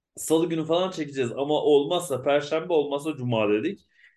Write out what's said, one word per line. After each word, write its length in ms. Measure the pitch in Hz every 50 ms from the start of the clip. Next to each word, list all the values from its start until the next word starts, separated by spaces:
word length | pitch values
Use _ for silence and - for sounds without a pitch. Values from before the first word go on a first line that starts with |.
| _ _ _
Salı 320 | - - - 160 165 170 165
günü 160 | 165 160 156
falan 260 | 160 165 180 185 180
çekeceğiz 420 | - 165 147 139 139 135 123 117
ama 300 | - 127 139 147 151 -
olmazsa 600 | - 147 147 143 143 165 180 170 170 - 131 123
perşembe, 500 | 123 143 143 147 147 - 160 160 165 180
olmazsa 440 | 170 151 143 143 143 143 147 156 147
cuma 320 | 127 123 123 117 110 107 104
dedik. 280 | 104 110 139 190 202 - _ _ _ _ _ - _